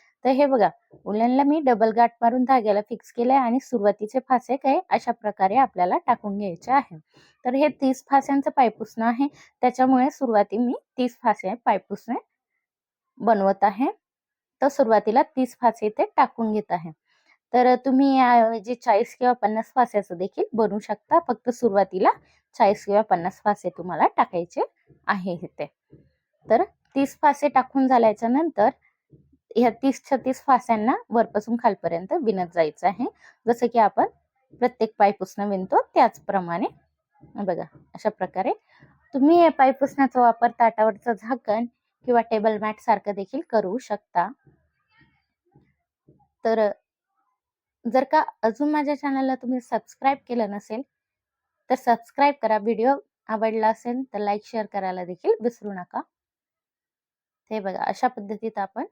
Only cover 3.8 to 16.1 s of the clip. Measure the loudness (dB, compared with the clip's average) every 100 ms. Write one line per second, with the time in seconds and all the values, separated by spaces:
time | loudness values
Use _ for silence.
3.8 | 0 0 -4 -6 -2 -2 -2 -4 0 -2
4.8 | 0 -2 -2 -6 -8 -2 0 2 0 0
5.8 | 0 0 0 -2 -4 -8 -8 -8 -2 -2
6.8 | -2 -10 -20 _ _ _ -4 0 0 0
7.8 | -2 -2 0 0 2 -2 0 2 2 0
8.8 | -10 -4 -2 0 -2 -6 _ _ -2 2
9.8 | 2 2 2 -2 0 0 0 -2 -2 -4
10.8 | -8 -4 -4 -2 -4 -2 -6 -4 -2 -2
11.8 | -4 -12 -8 -10 -10 _ _ _ _ _
12.8 | _ _ _ -4 0 2 2 2 0 0
13.8 | -4 -6 _ _ _ _ _ _ -2 0
14.8 | 2 2 2 0 0 -2 -4 -2 -2 -2
15.8 | -4 -4 -2